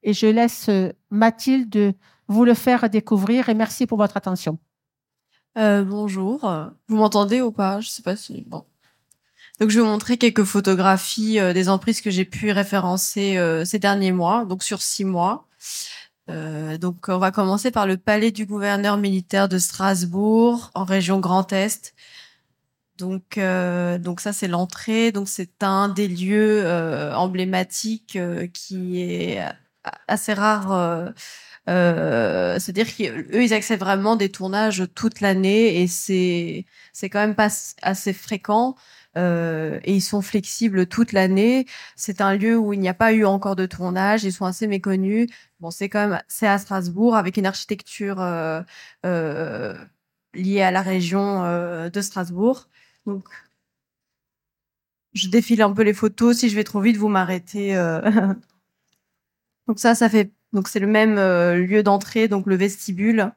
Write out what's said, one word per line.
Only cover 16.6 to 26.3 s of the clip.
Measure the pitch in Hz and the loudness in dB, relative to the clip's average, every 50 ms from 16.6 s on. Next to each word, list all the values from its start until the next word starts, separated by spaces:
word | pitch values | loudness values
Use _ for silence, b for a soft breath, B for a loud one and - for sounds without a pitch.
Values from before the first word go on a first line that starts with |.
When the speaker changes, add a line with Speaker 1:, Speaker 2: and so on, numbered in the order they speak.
| 156 156 156 | -8 -8 -8
Speaker 2:
donc, | 165 170 180 175 175 - - | -4 -6 -6 -6 -6 -6 -4
on | 185 | -2
va | 185 190 190 | 0 0 0
commencer | 190 214 202 190 196 208 - 254 | 2 2 0 0 0 0 -2 -2
par | 240 233 202 | 0 0 0
le | 196 190 | 0 0
palais | 185 _ - 208 214 214 226 | -2 _ 0 2 2 2 0
du | 220 208 220 | 0 -2 -8
gouverneur | 190 208 208 202 202 202 196 202 202 208 | -6 -6 -4 -2 -2 0 0 0 0 0
militaire | 202 202 202 190 190 180 _ - 196 196 196 | 0 0 0 0 -2 -2 _ 2 2 2 2
de | 185 | 2
Strasbourg, | 185 175 - - - 190 196 196 180 180 175 170 190 208 214 220 226 233 240 240 233 233 - _ | 0 -2 -2 -4 -2 0 0 0 0 -2 -2 -2 0 2 4 4 6 6 4 2 0 -6 -10 _
en | - 190 | -6 -2
région | 180 190 196 180 170 196 196 | 0 0 0 2 2 0 0
Grand | 185 170 180 190 190 185 | 2 2 2 2 2 0
Est. | 196 190 196 214 214 - - - _ b b b b b b b b b b b b _ _ _ _ _ _ _ _ | -2 -2 -2 -2 -4 -8 -12 -20 _ b b b b b b b b b b b b _ _ _ _ _ _ _ _
Donc, | - 180 185 190 190 185 _ - | -10 -8 -6 -6 -6 -8 _ -4
euh, | 208 196 185 185 185 180 180 175 175 180 175 175 | -2 0 0 2 0 0 0 0 -2 0 -2 -2
donc | 175 170 180 175 175 | -2 -4 -6 -8 -6
ça, | - 208 | -6 -6
c'est | 202 - - | -4 -4 -4
l'entrée. | 185 175 175 185 180 - - - - 220 226 226 226 | -2 0 -2 -2 -4 -6 -10 -6 -2 0 2 2 2
Donc, | 208 202 202 | 0 -2 -6
c'est | 196 - - 185 175 _ _ 208 | -6 -6 -8 -8 -10 _ _ -2
un | 196 190 190 202 202 | 0 2 2 2 2
des | 190 180 208 | 2 0 -2
lieux, | 196 180 170 180 185 | -2 -2 -2 0 2